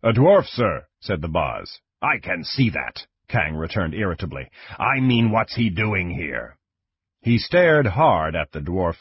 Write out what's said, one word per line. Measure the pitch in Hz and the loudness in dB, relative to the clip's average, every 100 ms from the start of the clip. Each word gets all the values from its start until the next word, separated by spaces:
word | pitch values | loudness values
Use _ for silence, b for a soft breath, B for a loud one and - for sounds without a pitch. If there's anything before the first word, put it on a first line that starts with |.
"A | 143 | 2
dwarf, | 123 151 196 - | 4 6 6 2
sir," | - 113 73 - _ | -2 -2 -2 -10 _
said | - 92 | -6 -4
the | 82 82 | -2 -2
Baz. | 71 53 50 - _ _ | -2 -6 -12 -18 _ _
"I | 139 135 | -2 -2
can | - 131 | -4 -8
see | - - 120 | -6 0 0
that," | 76 62 - - _ _ | 0 -8 -10 -20 _ _
Kang | 120 78 78 | -4 -2 -4
returned | 82 - 82 | -4 -4 -4
irritably. | 78 101 82 85 69 65 B B B | -2 -4 -4 -8 -10 -14 B B B
"I | 117 135 | -2 2
mean, | 131 120 113 | 2 4 4
what's | 110 110 | 2 -2
he | - 113 | -2 -2
doing | 87 107 101 87 | 0 0 -2 -4
here?" | 85 80 60 58 _ _ _ _ _ _ _ | -6 -6 -8 -10 _ _ _ _ _ _ _
He | 117 120 | 0 0
stared | - 175 175 151 127 | 2 4 6 4 2
hard | 92 160 92 80 80 | 2 4 4 0 -2
at | 76 | -4
the | 76 | -6
dwarf. | 73 90 87 82 | -4 -2 -2 -4